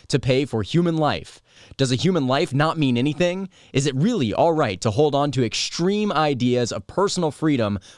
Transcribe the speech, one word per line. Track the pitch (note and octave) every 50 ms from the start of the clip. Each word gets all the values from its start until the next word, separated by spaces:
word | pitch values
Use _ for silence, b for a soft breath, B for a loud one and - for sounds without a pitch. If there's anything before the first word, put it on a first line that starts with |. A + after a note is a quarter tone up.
| B B
to | - C3+
pay | - B2+ B2+ C3 D3
for | C#3 - A2
human | G#2 - - E3+ F3 E3+ E3 D#3+
life. | D3+ C#3 G#2 D#2 - - - - B B B B B B B
Does | - C3+ B2
a | B2+
human | A#2 A2 F#3 F#3 E3 C3+
life | B2+ C3 C#3+ C#3 -
not | B2 C#3 D3+ D#3+ D#3
mean | D#3+ D3 C3 A#2+ A#2+
anything? | B2+ D3+ D3 - F3 F3 F3+ F#3+ G3 F#3 b b b b
Is | b C#3+ C3+
it | D3 C3
really | C3 D#3 A#3 B3 G3 B2+ G#2 F#2
all | - C#3 E3+
right | E3 D#3 D3 A2+ F#2+ F2
to | - A#2
hold | G2 A#2 D3+ D3 C#3
on | C#3 C#3+ D3
to | - C3+ B2
extreme | G#2+ - - - - - - E3+ F#3+ G3+ G#3 G#3+ G#3
ideas | - D3 D#3 D3 C#3+ A2+ B2 B2 A#2+ B2 A#2+ -
of | - A2 -
personal | - - - G3 G3 - F3+ E3+ D3+
freedom | C3 - D#3 D#3+ D3 B2 A2 G2+ G2+ F#2+ B B B